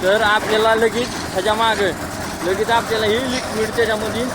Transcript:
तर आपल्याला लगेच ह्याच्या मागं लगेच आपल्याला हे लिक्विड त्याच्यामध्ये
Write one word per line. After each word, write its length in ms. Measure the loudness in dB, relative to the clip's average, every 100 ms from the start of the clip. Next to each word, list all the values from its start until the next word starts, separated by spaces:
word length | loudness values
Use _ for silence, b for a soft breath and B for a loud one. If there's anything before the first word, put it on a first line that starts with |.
तर 180 | 4 2
आपल्याला 540 | 4 2 2 2 4 4
लगेच 320 | 2 2 -4
ह्याच्या 440 | -4 -4 -2 0
मागं 380 | 2 2 2 0 -2 -8 -8 -8 -6
लगेच 260 | -2 -2 2
आपल्याला 360 | 0 0 -2 0
हे 260 | 0 0
लिक्विड 380 | -4 -4 -4 -2
त्याच्यामध्ये 560 | 0 0 0 -2 -2 -4